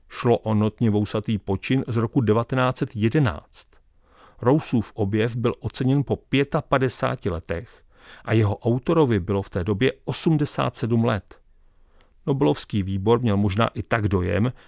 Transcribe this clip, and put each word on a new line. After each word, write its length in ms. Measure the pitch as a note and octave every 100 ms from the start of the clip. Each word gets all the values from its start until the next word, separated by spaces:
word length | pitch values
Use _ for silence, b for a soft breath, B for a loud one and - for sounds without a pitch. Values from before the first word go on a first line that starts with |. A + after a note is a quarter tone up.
| -
Šlo 280 | - B2 A#2
o 160 | A2
notně 360 | G#2+ G#2+ - A#2
vousatý 480 | G#2 G#2 A2 G#2 G#2+
počin 460 | - G2 - C3 -
z 80 | A2+
roku 260 | A2+ C#3+
devatenáct 560 | G#2+ G#2+ A#2 C3 B2+ -
set 180 | - G#2+
jedenáct. 720 | A2 D#3 B2 D2+ - - - _ _ b b b b b
Rousův 500 | A#2 D#3 - A#2+ G#2 -
objev 400 | G2+ G#2+ A#2 A#2
byl 180 | A#2 -
oceněn 440 | A2+ - B2+ C#3
po 120 | C3+ G#2+
pětapadesáti 1160 | - C3+ C#3 D#3 - C#3 C3 - B2+ B2 G2
letech 540 | E2 - E2+ A#2+ - _ B B B -
a 80 |
jeho 240 | A2+ G#2 G#2+
autorovi 600 | A2+ B2 - E3 C#3 G#2+
bylo 220 | F2+ G2
v 80 | -
té 140 | F#2+
době 300 | F2+ G2 C3 - -
osmdesát 680 | B2+ - D3+ D3 - B2+ -
sedm 300 | A2+ A#2 A#2
let. 340 | G#2+ - - _ _ _ _ _ _ _ _ -
Nobelovský 560 | C#3 D3 D3 - G#2+
výbor 360 | F#2 G2 G2+ A#2
měl 180 | A#2+ G2+
možná 300 | G#2 G2 A#2
i 160 | -
tak 240 | - A2+ G#2
dojem, 460 | F#2+ F2+ F#2 B2 b